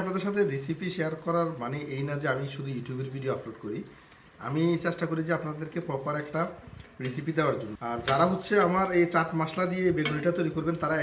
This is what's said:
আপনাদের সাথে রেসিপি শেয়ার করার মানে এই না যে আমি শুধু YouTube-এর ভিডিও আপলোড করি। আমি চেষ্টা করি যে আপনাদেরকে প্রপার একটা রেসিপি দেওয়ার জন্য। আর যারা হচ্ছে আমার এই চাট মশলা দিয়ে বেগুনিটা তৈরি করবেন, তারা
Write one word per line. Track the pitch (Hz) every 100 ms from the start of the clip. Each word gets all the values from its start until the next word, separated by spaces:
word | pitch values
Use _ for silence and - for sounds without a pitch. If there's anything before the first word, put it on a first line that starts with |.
আপনাদের | 185 185 196
সাথে | 202 185
রেসিপি | 139 139 160 185 180
শেয়ার | 160 160 170
করার | 170 170 160
মানে | 120 143 147 131
এই | 139
না | 147
যে | 147
আমি | 131 139 -
শুধু | 139 123
YouTube-এর | - 127 131 135
ভিডিও | 131 117
আপলোড | 113 110
করি। | 107 120 202 - - - - - 117
আমি | 147 170 165 170
চেষ্টা | 165 160
করি | 160 160
যে | 160
আপনাদেরকে | 156 151 156 175 165
প্রপার | 139 143 147
একটা | 147 156 175 - - - - -
রেসিপি | 127 127 151 160
দেওয়ার | 147 120
জন্য। | 110 107 120
আর | 120 117
যারা | 135 175
হচ্ছে | 185 - 208 175
আমার | 185 190 175
এই | 170
চাট | 175 165 165
মশলা | 160 - 185
দিয়ে | 185 185 156
বেগুনিটা | 147 151 165 175
তৈরি | 165 156
করবেন, | 156 160
তারা | 151 160